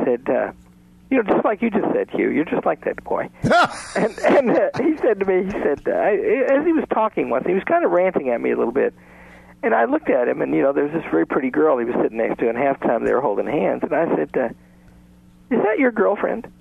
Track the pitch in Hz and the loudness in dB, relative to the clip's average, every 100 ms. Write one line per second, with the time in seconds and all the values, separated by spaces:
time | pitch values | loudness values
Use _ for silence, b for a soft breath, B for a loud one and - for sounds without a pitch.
0 | - 120 - 123 107 - - - - - | 0 0 0 -2 -2 -8 -20 -20 -20 -16
1 | - 262 202 - 269 208 233 196 - - | -2 0 2 0 0 0 0 0 0 -2
2 | 98 - 101 131 165 - - 160 - - | -2 -2 0 0 -2 -2 -2 -2 -4 -6
3 | - - - B - 330 302 - - - | -6 -6 -6 B 2 4 2 -2 -8 -2
4 | 226 - 370 - 240 208 190 - 294 311 | -2 0 2 4 4 2 0 0 0 2
5 | 269 202 196 185 190 208 - 143 - 170 | 0 0 2 0 0 -2 -2 -2 -2 0
6 | 160 202 110 247 247 277 330 320 - 233 | 2 2 2 0 2 2 2 0 0 0
7 | 220 - 127 120 - 185 - 339 294 175 | 0 0 -2 0 0 -2 2 2 2 2
8 | 185 180 135 120 127 120 123 135 113 - | 2 0 -2 -2 -2 0 0 0 -2 -4
9 | B B B B B B 240 226 233 311 | B B B B B B 0 2 2 0
10 | - 160 123 135 139 156 139 143 147 160 | 0 0 0 -2 -2 0 2 0 -2 -4
11 | - 165 165 165 131 147 156 131 117 - | -2 -2 0 -2 -2 2 2 2 0 -2
12 | - 113 110 - 120 117 139 135 - 117 | -2 -2 -2 0 -2 0 0 0 0 0
13 | 113 110 135 101 101 147 185 123 - 147 | 0 0 0 -2 -2 0 0 -2 -2 -2
14 | 165 160 147 - 120 - b b b b | 0 -2 -2 -2 -4 -6 b b b b
15 | b - - - - 262 392 427 254 214 | b -20 -20 -16 -4 0 0 2 0 2
16 | 190 208 - 220 - - | 0 0 -2 -4 -10 -20